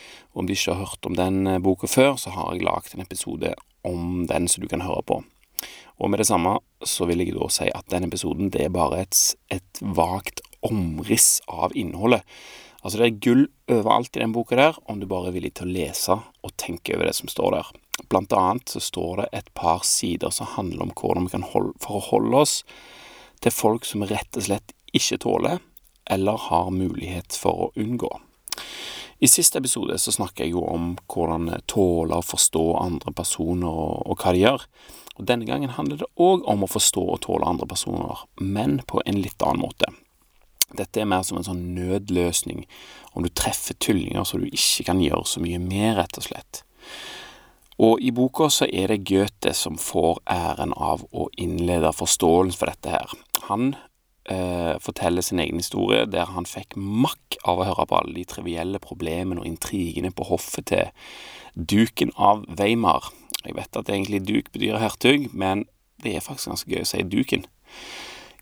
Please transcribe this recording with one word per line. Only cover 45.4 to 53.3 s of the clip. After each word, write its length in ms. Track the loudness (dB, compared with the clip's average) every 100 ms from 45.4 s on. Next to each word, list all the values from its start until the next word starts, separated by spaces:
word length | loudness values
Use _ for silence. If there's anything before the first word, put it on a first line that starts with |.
mye 220 | -2 -2 -2
mer, 300 | 0 2 2
rett 240 | 0 -4
og 60 | -10
slett. 340 | -10 -14 -18 -18 _ -20 -16 -16 -16 -18 -20 -20 _ _ 4
Og 160 | 6 6 4
i 80 |
boka 380 | 2 2 4 2
så 160 | 4 2
er 240 | 2 2
det 80 | 0 2
Goethe 480 | 4 4 0 -2 0
som 240 | -2 -4
får 400 | -4 2 2 2 -2
æren 480 | -2 0 -2 -4 -2
av 300 | -2 -2 -4
å 160 | -8 -8 -4
innlede 480 | -4 -2 0 2 2 2
forståelsen 600 | 0 2 6 6 6 2
for 100 | -4
dette 240 | -4 -2
her. 240 | -2 -4 -12 -8